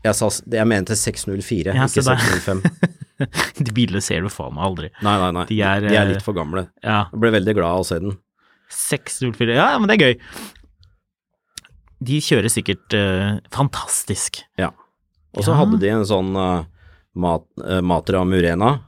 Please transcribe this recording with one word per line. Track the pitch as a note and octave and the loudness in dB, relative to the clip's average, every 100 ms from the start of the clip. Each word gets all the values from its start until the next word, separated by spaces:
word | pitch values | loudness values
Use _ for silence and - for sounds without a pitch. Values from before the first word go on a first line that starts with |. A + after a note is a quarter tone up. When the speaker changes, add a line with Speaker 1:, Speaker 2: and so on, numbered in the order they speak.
Speaker 1:
Jeg | A2 | 0
sa | G2+ A2 | 0 0
s-, | - - | -2 -4
jeg | A2+ A2+ | 0 2
mente | G#2 F#2 G#2+ | 2 0 -2
seks | - G#2 - | -2 -4 -6
null | G2 | -6
fire, | - G#2 E2 | -2 -2 0
Speaker 2:
Ja, | B2+ | 0
Speaker 1:
ikke | C3 - | 2 2
Speaker 2:
se | C3 | 2
der. | B2 | 2
Speaker 1:
seks | A2+ | 2
null | F#2 | 0
fem. | - F#2+ B2+ - F3 - - | -2 0 0 0 -4 -4 -20
Speaker 2:
<laughs> | _ C#3 - - - | _ -4 -2 -6 -4
De | B2+ | -2
bilene | G#2+ A#2 F#2+ | 0 0 0
ser | - E2 | -2 -4
du | G2 | -4
faen | - C2+ | -8 -10
meg | C#2+ | -4
aldri. | F#2+ F2 D#2 - | -4 -4 -10 -4
Speaker 1:
Nei, | G#2 G2+ | 0 2
nei, | F#2 | 0
nei. | F2 F2 | -2 -2
Speaker 2:
De | G#2+ | 0
er, | G2 G2+ | 2 2
Speaker 1:
De | G#2 | 2
er | G#2+ | 4
Speaker 2:
eh, | G2+ | 2
Speaker 1:
litt | G2 | 0
for | G2+ | -2
gamle. | F#2 D2+ F#2 F2+ _ | -4 -4 -6 -8 _
Speaker 2:
ja. | A2 G#2+ G2+ | -2 -2 -2
Speaker 1:
Jeg | G#2+ | 0
ble | A2+ | 2
veldig | G#2+ F#2+ | 4 2
glad | G#2 E2+ F#2 | 2 2 0
av | |
å | F2+ | 0
se | E2+ | -4
den. | G2 G2+ _ _ _ _ _ | -4 -8 _ _ _ _ _
Speaker 2:
Seks | - - D3 - - | -8 -4 -4 -6 -4
null | B2+ A2 | -4 0
fire, | A#2 | 0
ja, | A#2+ A3 C#4+ | 2 2 2
men | G#3 | 2
det | G#3+ | 4
er | C3+ | 4
gøy. | A#2+ - - - - _ _ _ _ _ _ _ _ _ - _ - _ _ | 2 -8 -16 -18 -20 _ _ _ _ _ _ _ _ _ -20 _ -20 _ _
De | B2 D3+ | -2 -2
kjører | - C3 G#2+ | 2 2 2
sikkert, | A2+ - - _ G#2+ | 0 -2 -4 _ 0
eh, | G2+ F#2 G3+ G#3 - | 2 0 0 -2 -6
fantastisk. | - C#3 - - - - - - - - - | -2 -2 -2 -6 -6 -4 -4 -4 -10 -12 -6
Speaker 1:
Ja. | F2+ - _ _ _ _ _ | -6 -6 _ _ _ _ _
Og | - | -2
så | G#2 | 2
Speaker 2:
Ja. | C#3+ | 4
Speaker 1:
hadde | F#3+ A3 | 4 4
de | G2 | 2
en | A2 | 0
sånn, | G2+ G2+ F#2+ | 0 0 0
eh, | F#2+ F#2 F2+ E2 _ - - _ | 0 0 -2 -4 _ -20 -20 _
Mat-, | F2 F2 E2 _ - | -4 -2 -2 _ -14
eh, | - F#2 | -4 0
Matra | F2+ E2 - F#2+ | 2 0 0 0
Murena | F2+ F#2 E2+ E2+ A2 C#3+ | 2 2 2 2 0 0